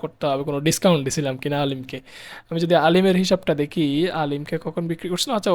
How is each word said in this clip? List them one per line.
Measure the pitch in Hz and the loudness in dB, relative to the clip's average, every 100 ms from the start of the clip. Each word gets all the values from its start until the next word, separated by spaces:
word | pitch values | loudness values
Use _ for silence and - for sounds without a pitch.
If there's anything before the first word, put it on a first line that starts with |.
করতে | 156 - 151 | -6 -6 -4
হবে | 135 151 | -2 -4
কোনো | 143 151 | -2 0
ডিসকাউন্ট | 156 190 160 135 | 2 2 2 0
দিছিলাম | - 139 131 | -2 -4 -4
কিনা | 147 143 | -4 -2
আলিমকে। | 139 135 131 131 - - - - - | -2 -4 -8 -14 -14 -20 -18 -20 -8
আমি | 165 | -4
যদি | 170 170 156 | 2 4 6
আলিমের | 185 190 180 | 6 6 4
হিসাবটা | 185 185 - 147 | 2 2 2 -2
দেখি, | 147 180 147 147 180 160 | -2 0 0 2 0 -2
আলিমকে | 147 143 151 160 165 | -2 -4 -4 -6 -6
কখন | 175 170 | -6 -4
বিক্রি | 160 175 | -6 -4
করছিলাম? | 180 285 220 | -4 -2 -2
আচ্ছা, | 214 | 2